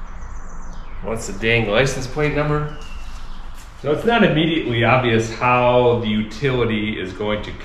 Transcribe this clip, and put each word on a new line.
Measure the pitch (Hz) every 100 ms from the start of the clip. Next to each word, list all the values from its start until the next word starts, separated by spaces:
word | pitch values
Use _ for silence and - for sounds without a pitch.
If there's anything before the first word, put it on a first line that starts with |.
| - - - - - - - - - -
What's | 104 110 -
the | 98
dang | 113 117 107
license | 110 135 139 120
plate | 151 147 143
number? | 151 151 147 - - - - - - - - - - -
So | 135
it's | 147 226
not | 233
immediately | 170 151 165 156 123 117
obvious | 123 127 123 113 110
how | - 123 123 123 123 123 113
the | 107
utility | 107 107 - 139 123 110 107 104 101
is | 92
going | - 104 104
to | 98 -